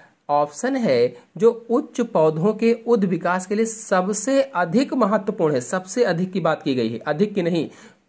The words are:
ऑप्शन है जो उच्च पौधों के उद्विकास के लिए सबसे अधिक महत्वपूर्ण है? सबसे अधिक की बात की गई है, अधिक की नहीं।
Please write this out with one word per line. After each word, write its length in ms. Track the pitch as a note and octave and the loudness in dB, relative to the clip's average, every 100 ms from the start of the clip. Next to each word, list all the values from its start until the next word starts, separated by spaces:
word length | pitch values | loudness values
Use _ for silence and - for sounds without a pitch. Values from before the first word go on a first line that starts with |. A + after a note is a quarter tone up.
| - _ - | -20 _ -2
ऑप्शन 480 | D3 D3 - B3+ C4+ | -2 -2 -4 -4 -2
है 400 | G#3+ B2 B2 - _ D#3+ | 2 2 2 -2 _ 0
जो 140 | A#3 A3+ - | 2 2 -2
उच्च 300 | A#3+ D4+ - | -2 -2 -4
पौधों 500 | A#3 F3 D#3 D#3 G3+ | -2 2 2 2 0
के 180 | G#3 A3+ A3+ A#3 | 2 0 0 0
उद्विकास 600 | A#3 F#3+ E3+ F3 F#3 F#3 | 2 2 -2 -2 -2 -2
के 80 | |
लिए 100 | G#3 A3+ | -2 -2
सबसे 720 | - - F#3 F#3 G3+ C4+ C4+ | -4 -2 0 0 -2 0 0
अधिक 520 | C4+ F3 F3 G#3 C#4 | 0 -2 0 0 0
महत्वपूर्ण 600 | C4+ G3+ G#3+ G#3 F#3+ D#3 | 0 2 2 0 0 2
है? 60 | C3 | 0
सबसे 440 | - F#3 F#3 B3 | -2 -6 -4 0
अधिक 280 | A3 E3 F#3 | 0 0 -2
की 80 | F#3+ | -2
बात 220 | E3 D3+ | 0 0
की 120 | D3+ | -2
गई 140 | B2 A2+ | 0 -2
है, 100 | A#2 | -2
अधिक 340 | D3+ D3+ G#3 | -4 0 0
की 80 | G3+ | 0
नहीं। 260 | E3+ F3 A#2+ - - _ | 0 0 -4 -10 -20 _